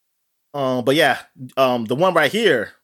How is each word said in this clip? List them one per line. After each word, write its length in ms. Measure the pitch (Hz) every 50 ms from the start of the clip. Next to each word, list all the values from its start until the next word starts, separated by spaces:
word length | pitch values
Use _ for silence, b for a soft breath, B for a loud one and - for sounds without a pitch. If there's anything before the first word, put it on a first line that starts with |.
| _ _ _ _ _ _ _ _ _ _ -
Um, 300 | 143 135 131 127 127 117
but 120 | 135 139
yeah, 240 | 160 156 139 117 - - _ _ 165 131 127 -
um, 280 | - 135 131 127 123 113
the 100 | 107 123
one 180 | 135 175 190 175
right 180 | 165 151 131
here, 420 | - 214 233 190 151 117 98 - - _